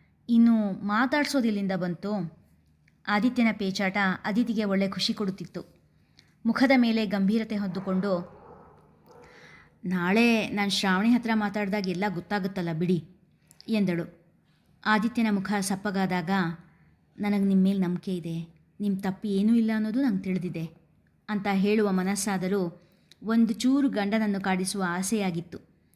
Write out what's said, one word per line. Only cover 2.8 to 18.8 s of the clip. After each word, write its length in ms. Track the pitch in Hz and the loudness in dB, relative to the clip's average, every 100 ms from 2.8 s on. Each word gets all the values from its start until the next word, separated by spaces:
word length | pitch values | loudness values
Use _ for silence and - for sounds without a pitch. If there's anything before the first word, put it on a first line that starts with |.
| _ _ - | _ _ -2
ಆದಿತ್ಯನ 400 | 208 247 254 226 | 0 2 2 0
ಪೇಚಾಟ 460 | 220 190 190 190 208 196 185 208 | 0 -4 -2 -2 0 0 -2 -2
ಅದಿತಿಗೆ 380 | 208 233 220 | 0 0 0
ಒಳ್ಳೆ 240 | 208 190 196 | 0 0 0
ಖುಷಿ 260 | 190 - | -2 -4
ಕೊಡುತ್ತಿತ್ತು. 680 | 220 202 196 175 175 - _ _ _ _ _ _ _ 226 | -2 -4 -6 -10 -14 -16 _ _ _ _ _ _ _ -2
ಮುಖದ 260 | - 262 262 | 2 6 6
ಮೇಲೆ 300 | 233 226 208 | 4 2 0
ಗಂಭೀರತೆ 500 | 196 196 226 226 208 | 2 2 2 0 -4
ಹೊದ್ದುಕೊಂಡು, 880 | 202 180 190 185 202 180 170 - - - - - _ _ _ - - - - - - _ 180 | -4 -4 -2 0 0 -2 -4 -16 -20 -20 -20 -20 _ _ _ -20 -20 -20 -20 -20 -20 _ -4
"ನಾಳೆ 640 | 185 175 208 233 226 196 | -2 2 4 4 2 0
ನಾನ್ 220 | 208 202 | -4 -2
ಶ್ರಾವಣಿ 380 | 190 196 185 226 | 0 0 2 4
ಹತ್ರ 200 | 240 233 | 2 2
ಮಾತಾಡ್ದಾಗ 540 | 220 208 208 202 208 185 | -2 0 -2 -2 -2 -2
ಎಲ್ಲ 160 | 180 208 | -2 -2
ಗೊತ್ತಾಗುತ್ತಲ್ಲ 600 | 170 - 208 190 196 170 | -4 -6 -4 -4 -4 -4
ಬಿಡಿ" 300 | 160 175 175 - - _ _ _ _ - | -2 0 0 -2 -20 _ _ _ _ -4
ಎಂದಳು. 600 | 220 190 170 - - _ _ _ _ _ _ 202 | 0 0 -2 -6 -12 _ _ _ _ _ _ 0
ಆದಿತ್ಯನ 420 | 214 220 240 220 | 0 0 0 0
ಮುಖ 220 | 202 190 208 | 0 -2 -2
ಸಪ್ಪಗಾದಾಗ, 720 | 196 196 208 190 185 180 165 196 170 165 - _ _ _ _ - | -2 -4 -2 -2 -2 -2 -2 -2 -2 -6 -16 _ _ _ _ -8
"ನನಗ್ 280 | 208 202 196 | -2 0 2
ನಿಮ್ 160 | 196 | 4
ಮೇಲ್ 180 | 185 196 | 4 2
ನಂಬ್ಕೆ 340 | 180 180 - 180 | 0 -2 -6 -6
ಇದೆ, 320 | 165 165 165 - _ | -6 -8 -10 -16 _
ನಿಮ್ 200 | - | -6